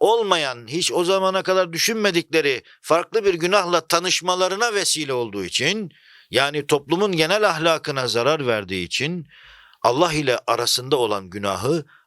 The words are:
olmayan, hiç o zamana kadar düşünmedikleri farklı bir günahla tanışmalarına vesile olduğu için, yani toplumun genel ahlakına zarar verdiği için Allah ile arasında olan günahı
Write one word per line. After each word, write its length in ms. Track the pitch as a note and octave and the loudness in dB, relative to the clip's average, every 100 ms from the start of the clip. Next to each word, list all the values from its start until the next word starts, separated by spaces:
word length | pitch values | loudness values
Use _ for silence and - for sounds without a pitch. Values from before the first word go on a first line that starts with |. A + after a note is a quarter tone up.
olmayan, 680 | F#3 A#3 G#3 F3 C#3+ A#2+ A2+ | 2 4 2 0 0 -6 -8
hiç 240 | D3+ F3 | -4 -2
o 120 | C3+ | 0
zamana 380 | F3 F#3+ F#3+ F#3+ | 0 2 2 0
kadar 300 | F3+ F#3 F#3 | 0 0 0
düşünmedikleri 920 | E3 - A3 G#3 E3+ D#3 D#3+ C#3+ B2 - _ | -2 -2 0 0 0 0 0 0 -2 -6 _
farklı 440 | - D#3+ F3 A3 | 0 0 0 0
bir 100 | G3+ | 0
günahla 460 | F3 F3 G3+ F3 E3+ | 0 2 2 2 0
tanışmalarına 920 | D#3+ E3+ F3+ E3 F3 F#3 F#3 F#3+ A#3 | 2 0 0 0 0 2 0 0 0
vesile 380 | G#3 E3+ D#3 C#3+ | 0 -2 -2 -2
olduğu 320 | B2+ A#2 G2+ | -2 -4 -4
için, 480 | F2+ - C3+ G#3 F#3 - _ - _ | -4 -2 0 -2 -6 -12 _ -20 _
yani 360 | A2+ C#3 D3 C#3+ | 0 0 -2 0
toplumun 460 | D3 C#3 E3+ G#3 | 0 0 -2 0
genel 360 | F3 D#3 G#3 G#3+ | 0 0 2 2
ahlakına 600 | D#3+ E3 D#3 - C#3 B2 | 2 0 0 -2 -4 -2
zarar 380 | A2 A#2+ D#3 B2+ | 0 0 0 0
verdiği 400 | A2 F#2+ F#2+ E2+ | -2 -2 -6 -4
için 420 | - C#3 F3 C#3+ - - - - _ | -4 -4 -4 -10 -18 -20 -20 -20 _
Allah 300 | - C3 F3 | 0 4 2
ile 260 | D3+ C#3 A#2+ - | 2 0 0 0
arasında 500 | A#2 A#2+ - B2+ C#3+ | 0 0 -2 0 0
olan 340 | A2+ G2+ F#2+ | 0 -2 -6
günahı 540 | G2 G2+ F#2 A2+ E3 C#3+ _ | -6 -4 -2 -2 -2 -4 _